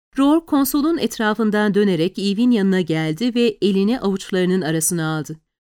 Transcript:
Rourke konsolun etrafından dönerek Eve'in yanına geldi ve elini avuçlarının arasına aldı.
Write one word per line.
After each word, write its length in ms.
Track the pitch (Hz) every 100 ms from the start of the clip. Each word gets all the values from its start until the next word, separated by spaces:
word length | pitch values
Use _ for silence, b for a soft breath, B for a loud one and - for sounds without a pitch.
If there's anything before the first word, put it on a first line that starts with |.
| _ -
Rourke 280 | 277 320 -
konsolun 520 | 285 269 294 311 339
etrafından 760 | 226 - 214 214 214 208 208
dönerek 460 | 196 202 165 180 -
Eve'in 320 | 202 196 247
yanına 300 | 226 190 185
geldi 540 | 165 160 156 156 247 233
ve 220 | 233 -
elini 380 | 208 190 202 254
avuçlarının 600 | 196 190 - 185 180 185
arasına 560 | 151 160 160 170 156 156
aldı. 180 | 147 160 _ _